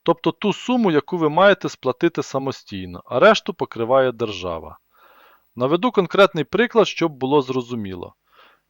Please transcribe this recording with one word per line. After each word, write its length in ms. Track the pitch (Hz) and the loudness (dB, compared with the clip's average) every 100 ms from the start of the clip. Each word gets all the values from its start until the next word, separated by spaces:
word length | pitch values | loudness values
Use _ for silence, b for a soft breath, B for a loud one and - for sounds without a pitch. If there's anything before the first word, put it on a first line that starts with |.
тобто 280 | - 165 170 | -2 0 -2
ту 220 | - 202 | -2 -4
суму, 380 | 170 - 254 208 | -4 -2 0 2
яку 260 | 151 - 180 | 2 0 -2
ви 120 | 156 | 0
маєте 400 | 156 202 185 151 | 4 4 4 -2
сплатити 540 | - 131 - 170 160 | -6 -4 0 0 -2
самостійно, 800 | - 139 135 - - 98 92 85 - | -6 -6 -6 -8 -12 -12 -12 -14 -8
а 140 | 120 | 4
решту 340 | 190 208 - | 4 4 -2
покриває 580 | 185 135 110 113 135 131 | -8 -8 -6 0 2 2
держава. 640 | 113 113 98 90 82 78 78 _ b b b b b b - | -2 -6 -6 -8 -10 -12 -20 _ b b b b b b -4
Наведу 340 | 127 175 240 | -2 0 0
конкретний 520 | 208 175 185 196 165 | 0 0 4 4 2
приклад, 440 | 143 190 233 233 180 | -2 0 2 2 2
щоб 240 | - 165 | 0 -4
було 300 | 135 131 147 | -2 0 0
зрозуміло. 760 | 131 127 120 120 98 90 - _ b b b b _ | 0 -4 -6 -8 -8 -10 -14 _ b b b b _